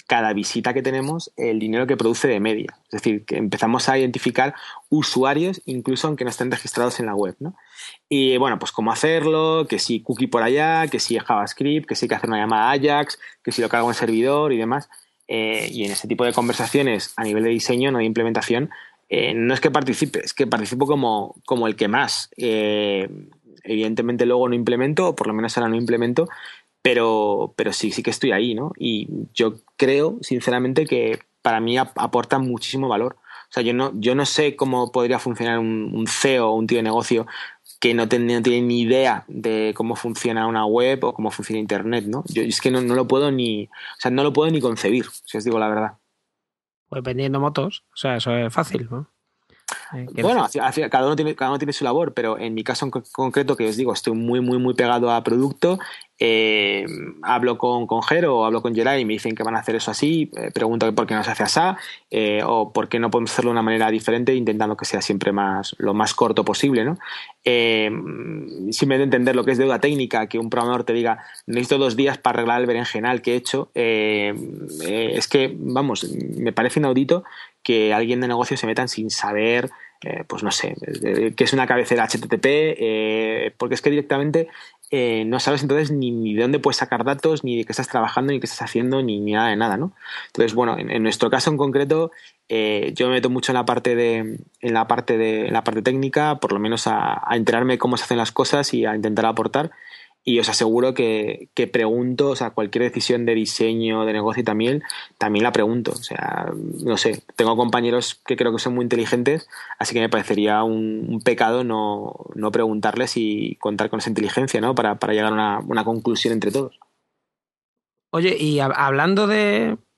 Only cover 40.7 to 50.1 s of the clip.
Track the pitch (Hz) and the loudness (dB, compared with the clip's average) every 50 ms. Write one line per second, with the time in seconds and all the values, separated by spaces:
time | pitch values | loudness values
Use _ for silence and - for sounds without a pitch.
40.7 | 110 120 123 131 135 127 - 120 - - 110 107 - - 101 - 110 110 107 98 | 2 4 4 2 2 2 0 -2 -2 -2 -4 -4 -4 -6 -8 -6 -4 -4 -4 -2
41.7 | 107 98 101 113 117 117 101 104 113 139 - - - 113 113 117 - - - 131 | -2 -2 -2 -2 -2 -2 -2 -2 -4 -6 -6 -4 -2 -2 -2 0 -2 0 0 2
42.7 | 127 127 127 120 123 131 127 123 131 135 147 143 135 127 123 117 110 104 101 - | 2 2 2 2 2 2 2 2 2 2 2 2 2 0 0 0 -2 -4 -6 -8
43.7 | - - - - - - - 127 127 135 139 147 135 147 151 165 165 151 131 123 | -12 -18 -18 -18 -10 -4 -2 0 2 2 2 2 4 2 2 2 2 2 0 0
44.7 | 113 - - 98 117 127 110 - - - - - - 110 104 120 113 110 110 107 | -2 0 0 2 2 2 0 -2 -8 -18 -14 -10 -8 -6 -2 0 0 0 0 0
45.7 | 107 107 110 104 - _ _ _ _ _ _ _ _ _ _ _ _ _ _ _ | 0 0 -2 -4 -6 _ _ _ _ _ _ _ _ _ _ _ _ _ _ _
46.7 | _ _ _ - 147 135 123 127 120 127 135 135 135 139 139 147 147 147 139 196 | _ _ _ -12 -10 -8 -6 -6 -4 -2 -2 -2 0 0 0 0 0 -2 -4 -4
47.7 | - - _ _ - - - 135 123 113 - 123 120 120 117 113 113 - - - | -4 -10 _ _ -12 -6 -4 -2 -2 -2 -2 -2 0 0 -2 -2 0 -2 -2 -2
48.7 | - - 123 113 120 127 151 - _ _ _ _ _ _ _ _ _ _ _ - | -2 -6 -6 -6 -10 -10 -12 -12 _ _ _ _ _ _ _ _ _ _ _ -12
49.7 | - - - - - 127 123 127 | -12 -12 -12 -14 -12 -12 -12 -10